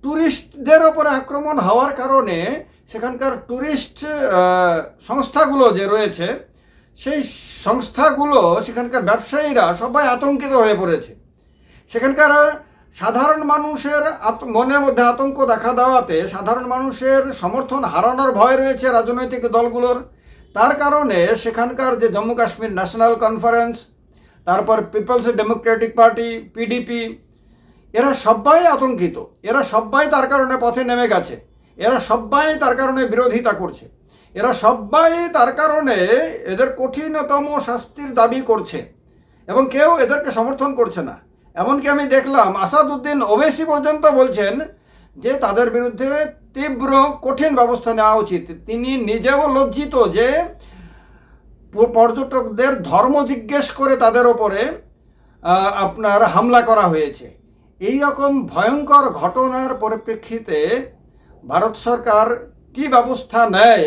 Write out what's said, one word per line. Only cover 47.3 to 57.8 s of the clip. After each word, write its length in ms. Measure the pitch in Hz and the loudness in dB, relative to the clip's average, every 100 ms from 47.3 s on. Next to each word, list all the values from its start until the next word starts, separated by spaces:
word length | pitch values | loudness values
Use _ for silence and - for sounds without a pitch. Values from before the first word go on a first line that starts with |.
| 269 311 269 | -2 0 2
ব্যবস্থা 380 | 240 240 233 | 2 2 -2
নেওয়া 200 | 220 214 | 2 2
উচিত। 380 | 214 208 180 165 165 - | 2 0 -6 -6 -16 -8
তিনি 320 | 226 254 269 | -6 -4 -4
নিজেও 500 | 208 226 254 277 302 | -2 -2 0 2 2
লজ্জিত 600 | 269 269 269 294 262 202 | 2 0 -2 -4 0 2
যে 360 | 180 240 302 339 - - - - - _ _ _ _ _ _ _ | 2 0 0 -4 -10 -20 -20 -20 -20 _ _ _ _ _ _ _
প-, 180 | 202 233 | 2 2
পর্যটকদের 880 | 226 233 226 262 262 226 214 262 269 | 6 4 2 -4 -4 -4 -2 0 0
ধর্ম 420 | 175 170 247 285 277 | 0 0 2 2 0
জিজ্ঞেস 460 | 262 - 285 - | -4 -4 -4 -4
করে 260 | - 269 262 | -2 0 2
তাদের 300 | 226 226 240 | 2 4 2
ওপরে, 540 | 233 208 196 262 320 _ _ _ _ _ _ | 2 0 -2 -4 -6 _ _ _ _ _ _
আহ, 440 | - 185 196 196 196 | 0 0 0 -2 -4
আপনার 380 | 196 214 202 | -2 0 4
হামলা 380 | 220 170 240 240 | 4 2 4 4
করা 200 | 233 220 | 6 4
হয়েছে। 560 | 185 160 147 139 120 - _ _ _ | 4 0 -2 -6 -20 -20 _ _ _
এই 200 | _ | _